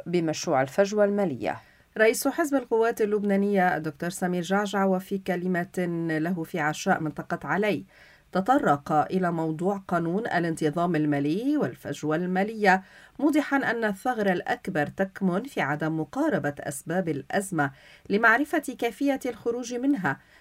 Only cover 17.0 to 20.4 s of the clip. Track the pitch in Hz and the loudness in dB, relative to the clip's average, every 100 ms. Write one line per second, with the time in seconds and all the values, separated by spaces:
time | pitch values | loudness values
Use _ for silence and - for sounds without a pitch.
17 | 170 147 - - - 160 139 - - - | -2 -4 -4 -4 -2 0 -2 -4 -18 -18
18 | - 196 226 233 294 330 285 247 233 226 | -2 4 6 4 2 -2 -4 -4 -4 0
19 | 285 269 254 220 233 240 240 240 269 269 | 0 0 -4 -4 -4 -4 -4 -2 0 2
20 | 175 - _ - | 0 -2 _ -20